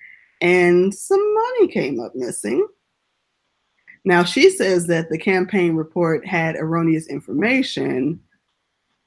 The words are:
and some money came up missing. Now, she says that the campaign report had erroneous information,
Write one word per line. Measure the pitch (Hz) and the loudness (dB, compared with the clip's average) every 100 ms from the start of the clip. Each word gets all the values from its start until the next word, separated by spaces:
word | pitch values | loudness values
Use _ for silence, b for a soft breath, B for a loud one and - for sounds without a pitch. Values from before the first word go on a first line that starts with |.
| b b b b | b b b b
and | 175 180 175 175 190 | 2 4 6 4 2
some | 196 - 392 415 | -2 -2 0 2
money | 427 466 508 392 | 0 -2 0 0
came | 208 - 117 | 0 -4 -4
up | 117 131 | -8 -8
missing. | 123 - - 123 427 - _ _ _ _ _ _ _ _ _ _ b b 190 | -8 -8 -4 -2 -4 -6 _ _ _ _ _ _ _ _ _ _ b b 0
Now, | 175 | 2
she | 175 - 381 | 2 4 4
says | 381 190 180 175 | 4 0 0 0
that | 170 165 | -2 -2
the | 160 | -4
campaign | 202 190 180 202 175 160 | 0 0 0 0 0 0
report | 156 - 165 156 - | -4 -2 -2 -2 -2
had | 175 160 160 | -2 -2 -4
erroneous | 160 165 165 160 160 | -4 -2 0 0 -4
information, | 156 - 131 208 262 254 - 139 131 139 165 _ _ _ _ _ _ _ _ | -12 -8 -4 -2 -2 -2 -4 -4 -2 -4 -6 _ _ _ _ _ _ _ _